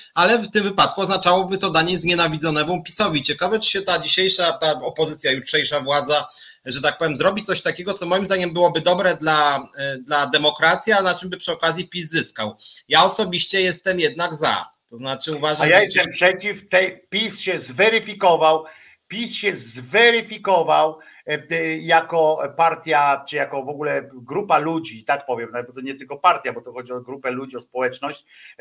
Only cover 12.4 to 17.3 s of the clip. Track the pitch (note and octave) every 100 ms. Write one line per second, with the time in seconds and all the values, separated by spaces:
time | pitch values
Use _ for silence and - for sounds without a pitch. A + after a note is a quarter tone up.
12.4 | G#2+ - - - - D3+ F#3 F#3+ G3 F3
13.4 | - F#3+ F#3 E3+ F#3+ F3+ D3+ C#3 F3 D#3
14.4 | D3+ G2 - _ _ A#2 C3+ C3+ - D3+
15.4 | D3+ D3+ D#3 F3+ G3+ F#3 E3+ - F3+ F#3+
16.4 | G#3 G3 - F#3 F#3+ - _ G3 A3